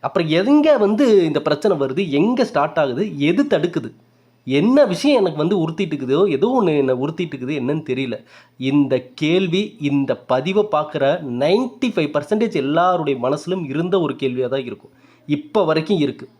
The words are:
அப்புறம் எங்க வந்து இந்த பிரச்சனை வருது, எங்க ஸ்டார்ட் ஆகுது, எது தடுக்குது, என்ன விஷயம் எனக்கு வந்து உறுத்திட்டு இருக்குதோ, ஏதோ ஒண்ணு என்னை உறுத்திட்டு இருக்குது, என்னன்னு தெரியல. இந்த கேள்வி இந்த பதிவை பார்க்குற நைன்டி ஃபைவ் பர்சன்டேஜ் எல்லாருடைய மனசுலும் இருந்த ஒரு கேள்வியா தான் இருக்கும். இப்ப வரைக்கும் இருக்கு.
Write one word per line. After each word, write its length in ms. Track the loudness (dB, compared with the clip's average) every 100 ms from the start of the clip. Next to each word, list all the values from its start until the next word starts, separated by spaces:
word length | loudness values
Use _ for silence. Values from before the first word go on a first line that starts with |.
அப்புறம் 280 | -4 -4 0
எங்க 480 | 0 4 4 4 4
வந்து 480 | 2 2 4 4
இந்த 160 | 4 0
பிரச்சனை 360 | -2 0 0 0
வருது, 260 | -2 -2 -2
எங்க 340 | 2 2 2
ஸ்டார்ட் 340 | 0 0 0 0
ஆகுது, 400 | -2 0 -4 -2
எது 240 | 0 2
தடுக்குது, 460 | 2 0 0 -4 -8 -16 _ _ _ _ -2
என்ன 380 | 0 4 4
விஷயம் 360 | 4 2 2 2
எனக்கு 180 | 2 0
வந்து 180 | -2 0
உறுத்திட்டு 360 | -2 -2 -4
இருக்குதோ, 260 | -4 -2 2 2
ஏதோ 180 | 2 0
ஒண்ணு 280 | 2 2 2
என்னை 180 | 0
உறுத்திட்டு 400 | 0 -2 -4 -8
இருக்குது, 240 | -6 -6 -4
என்னன்னு 240 | -2 -4 -4
தெரியல. 300 | -6 -4 -8 -12 -20 -20 _
இந்த 360 | 0 2 2 0 -4
கேள்வி 640 | -4 0 0 0 -2 -2 -4
இந்த 340 | -2 0 0
பதிவை 500 | -4 -2 -2 0 0 0
பார்க்குற 320 | 0 -2 0 0 0 -4 -2
நைன்டி 520 | 2 2 0 -4 -4
ஃபைவ் 160 | -2 -2
பர்சன்டேஜ் 460 | -2 -2 -2 0 -2
எல்லாருடைய 600 | 0 2 2 2 0 -2
மனசுலும் 420 | -2 -4 -4 -6 -4
இருந்த 320 | -4 0 0
ஒரு 140 | 0
கேள்வியா 340 | -2 -4 -2 -4
தான் 180 | -4 -6
இருக்கும். 280 | -12 -16 _ _ _ -4
இப்ப 360 | -4 -2 0
வரைக்கும் 340 | 2 0 2 0
இருக்கு. 300 | 0 -4 -14 _